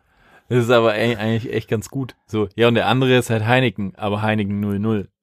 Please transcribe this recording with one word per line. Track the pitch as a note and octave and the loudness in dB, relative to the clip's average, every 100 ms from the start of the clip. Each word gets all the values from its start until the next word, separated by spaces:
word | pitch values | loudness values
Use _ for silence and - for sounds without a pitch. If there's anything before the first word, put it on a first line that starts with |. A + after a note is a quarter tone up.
| _ _ _ _ - | _ _ _ _ -2
Das | B2 | 0
ist | A#2 | 4
aber | A#2+ A2+ | 4 4
eig-, | G#2+ A#2 A2 | 2 0 -2
eigentlich | A2 A2+ G#2+ | -2 -2 -4
echt | A2+ - | -6 -4
ganz | A2 - | -6 -6
gut. | C#3 C3 - _ | -10 -10 -12 _
So, | G#2+ G2+ - | -4 -4 0
ja, | A#2 | 2
und | |
der | A2+ F#2 | 2 2
andere | B2+ C3 B2+ | 2 2 2
ist | - | 2
halt | A2+ G#2+ | -2 2
Heineken, | B2+ B2+ G2+ G2 - | 2 2 -2 -8 -6
aber | G#2 G2+ | -6 -2
Heineken | A2 G#2+ G2+ G2+ | -2 -2 -2 -4
null | G#2 G2+ | -4 -2
null. | A2 G#2+ | -2 -4
So, | F#2 _ | -6 _